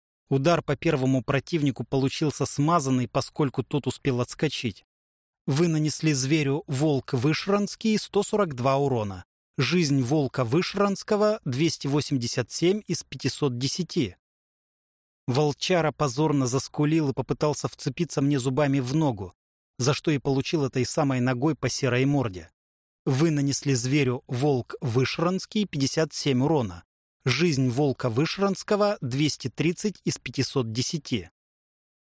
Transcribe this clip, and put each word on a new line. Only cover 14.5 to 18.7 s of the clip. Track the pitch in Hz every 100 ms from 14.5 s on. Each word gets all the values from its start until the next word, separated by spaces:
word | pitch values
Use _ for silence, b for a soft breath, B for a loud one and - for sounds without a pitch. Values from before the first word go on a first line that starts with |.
| _ _ _ _ _ _ _ -
Волчара | 127 151 - - 180 156
позорно | - 147 120 156 143 127
заскулил | 135 - - 147 160 143
и |
попытался | 127 - 143 151 143 135
вцепиться | - 147 - 170 -
мне | 139 143
зубами | 127 131 143